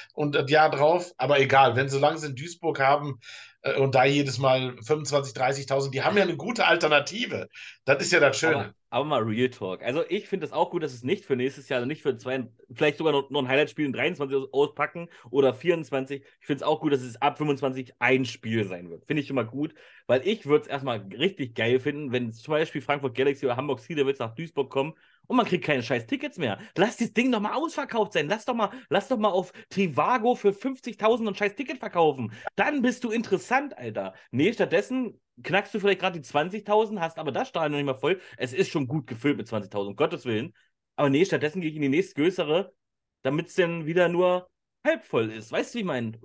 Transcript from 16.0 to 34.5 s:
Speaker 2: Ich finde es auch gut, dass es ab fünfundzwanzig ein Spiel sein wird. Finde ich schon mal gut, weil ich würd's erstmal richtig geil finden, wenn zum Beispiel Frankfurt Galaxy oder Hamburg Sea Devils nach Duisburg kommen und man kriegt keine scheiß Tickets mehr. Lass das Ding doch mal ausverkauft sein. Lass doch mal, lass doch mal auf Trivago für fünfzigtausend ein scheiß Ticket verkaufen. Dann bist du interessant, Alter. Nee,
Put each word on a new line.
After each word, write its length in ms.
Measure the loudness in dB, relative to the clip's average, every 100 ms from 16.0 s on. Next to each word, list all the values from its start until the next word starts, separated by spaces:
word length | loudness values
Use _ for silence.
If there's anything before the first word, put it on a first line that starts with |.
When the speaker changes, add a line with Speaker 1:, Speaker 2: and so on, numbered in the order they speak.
| -4 -8 -12 _
Speaker 2:
Ich 60 | -6
finde 180 | -2
es 40 | 0
auch 120 | 0
gut, 120 | 2
dass 100 | 0
es 200 | 0 0
ab 160 | 0 2
fünfundzwanzig 540 | -2 0 -2 -4 -10 _
ein 240 | 2 4
Spiel 420 | 2 -6 -2 -2 -2
sein 240 | -6 -12
wird. 160 | -14 -4
Finde 160 | -4
ich 60 | -2
schon 80 | -4
mal 100 | -4
gut, 280 | -4 -8 -8 -20 -12 0
weil 180 | 0 2
ich 180 | -4 2
würd's 200 | 2 2
erstmal 320 | -6 -4 -6
richtig 560 | -6 -2 -2 -2 -6
geil 240 | -2 2 2
finden, 320 | 0 -4 -4
wenn 220 | -4 -4
zum 180 | -8 -4
Beispiel 320 | -2 -2 -4
Frankfurt 320 | -2 -2 -2 0
Galaxy 300 | 0 2 -2
oder 100 | -2
Hamburg 220 | -2 -4
Sea 160 | -4
Devils 240 | 0 0 0
nach 160 | -6
Duisburg 360 | -6 -6 -4 -2
kommen 240 | -2 -2 -6 _ _ -2
und 80 | 0
man 100 | 2
kriegt 180 | 0
keine 180 | 0 -2
scheiß 240 | 0 -4 -2
Tickets 300 | -6 -6 -4
mehr. 220 | -4 -4 -6 0
Lass 220 | 0 0
das 140 | -2
Ding 180 | 0 0
doch 80 | 0
mal 140 | 0
ausverkauft 580 | -2 -4 -4 -4 -2 0
sein. 160 | 0 0
Lass 160 | -2
doch 100 | -2
mal, 160 | -2 -2 -4 -2
lass 180 | -2 0
doch 80 | 0
mal 140 | 2
auf 220 | 0 -2 -10 -6
Trivago 640 | -2 0 2 2 2 2
für 180 | 2 2
fünfzigtausend 760 | 0 -4 -6 -10 0 2 2 0
ein 60 |
scheiß 200 | -2 -2
Ticket 240 | -2 -8 -8
verkaufen. 540 | -2 2 4 2 -6 -8 -6 2
Dann 260 | 2 4
bist 220 | 2 0
du 60 | -2
interessant, 680 | -2 0 -2 0 0 0 -8
Alter. 360 | -8 -6 -6 -10 _
Nee, 200 | 2 2